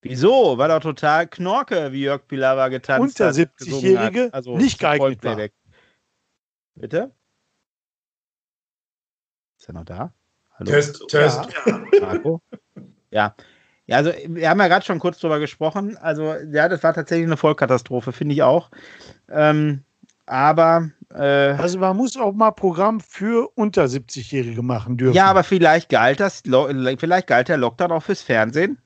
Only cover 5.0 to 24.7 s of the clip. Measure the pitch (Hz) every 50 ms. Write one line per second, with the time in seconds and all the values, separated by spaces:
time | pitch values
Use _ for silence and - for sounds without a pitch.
5 | 139 135 127 104 - 120 113 104 107 104 _ _ _ _ _ _ _ _ _ _
6 | _ _ _ _ _ _ _ _ _ _ _ _ _ _ _ - 113 104 147 170
7 | 233 269 _ _ _ _ _ _ _ _ _ _ _ _ _ _ _ _ _ _
8 | _ _ _ _ _ _ _ _ _ _ _ _ _ _ _ _ _ _ _ _
9 | _ _ _ _ _ _ _ _ _ _ _ _ _ - 85 85 82 - 90 92
10 | 127 175 _ _ _ _ _ _ _ _ _ _ 95 95 143 147 147 - - -
11 | - - - 147 147 147 - - - - - 156 - 233 - - - - - 403
12 | - - - 339 - - 165 165 _ _ - - _ _ _ - - - _ _
13 | _ _ - 107 104 104 _ _ - _ _ _ _ _ _ _ _ - 113 131
14 | 147 165 160 - - 170 165 170 160 156 170 202 202 170 175 - - - 190 165
15 | - 180 165 _ - 165 156 147 151 139 - _ 156 156 - 202 196 202 220 -
16 | - 165 156 151 156 156 156 151 143 156 147 151 151 175 185 156 - 160 165 175
17 | 151 - 165 170 165 165 165 - - 151 151 - 139 123 131 120 - - 131 123
18 | 113 135 127 - 165 147 143 147 139 127 143 175 - _ _ - - - - -
19 | - - - _ _ _ - 151 151 151 151 151 151 151 143 135 139 _ _ _
20 | _ _ _ _ _ - 127 131 139 151 156 165 165 165 165 170 165 156 _ _
21 | - _ - - 143 143 143 143 139 139 139 147 165 175 180 190 190 190 185 202
22 | 262 262 - 269 240 202 196 208 220 220 214 - - 190 170 160 196 214 226 220
23 | - _ - - 190 220 233 233 240 - _ - 214 208 - 196 160 131 123 139
24 | 123 _ - 135 117 - - 135 123 120 117 113 117 127